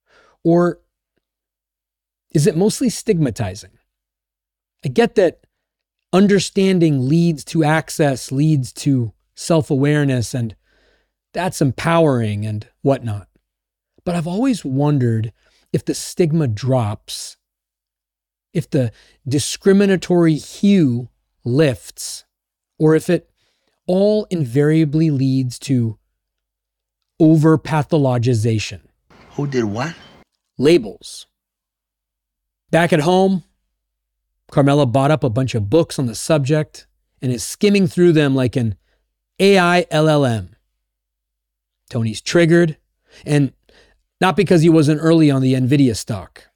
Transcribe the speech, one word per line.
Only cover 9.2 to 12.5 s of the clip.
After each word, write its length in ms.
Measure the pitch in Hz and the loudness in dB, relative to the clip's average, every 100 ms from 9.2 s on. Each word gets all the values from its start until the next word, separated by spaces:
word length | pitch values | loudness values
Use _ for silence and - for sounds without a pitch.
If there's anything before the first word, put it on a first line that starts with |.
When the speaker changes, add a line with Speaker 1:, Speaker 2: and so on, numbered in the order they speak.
| _ | _
Speaker 1:
self-awareness, 1000 | - - 165 - 139 143 147 143 127 110 | -14 -2 -2 0 0 0 0 0 -2 -4
and 200 | 127 113 95 _ _ _ _ _ _ _ | -6 -8 -10 _ _ _ _ _ _ _
that's 280 | - 180 - | -8 -6 -2
empowering 880 | 143 - 160 170 160 127 110 104 | -4 -2 -2 2 2 2 -2 -4
and 220 | 107 | -6